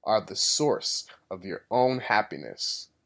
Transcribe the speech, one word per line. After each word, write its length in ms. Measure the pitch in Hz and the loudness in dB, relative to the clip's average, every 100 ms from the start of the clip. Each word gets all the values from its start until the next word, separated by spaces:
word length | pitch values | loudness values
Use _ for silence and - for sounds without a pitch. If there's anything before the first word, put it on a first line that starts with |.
are 180 | - 110 | 2 0
the 140 | 92 98 | 0 -2
source 680 | - - 151 107 - - - - _ | 0 2 2 2 -2 -6 -8 -20 _
of 140 | 95 | -12
your 220 | 95 - _ | -8 -10 _
own 300 | 120 127 127 | 2 4 2
happiness. 880 | - 107 107 71 62 - - - - _ | 2 2 2 -8 -12 -8 -6 -6 -10 _